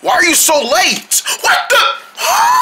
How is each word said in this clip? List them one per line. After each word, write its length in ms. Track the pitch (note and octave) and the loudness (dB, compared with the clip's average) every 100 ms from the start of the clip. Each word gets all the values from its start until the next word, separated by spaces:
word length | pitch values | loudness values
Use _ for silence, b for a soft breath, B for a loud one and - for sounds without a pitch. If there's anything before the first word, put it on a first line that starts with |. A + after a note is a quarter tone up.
Why 120 | - | 0
are 100 | - | 0
you 120 | E4+ D#4 | 2 2
so 180 | - D4+ | 2 0
late? 640 | A#3 D4+ F#4 A3+ - - - B | 2 0 0 -2 -4 -6 -4 B
What 280 | - - - | 0 -2 2
the? 180 | - - - - - - F#5 A5+ B5 | 2 2 -4 -12 -8 -2 0 2 2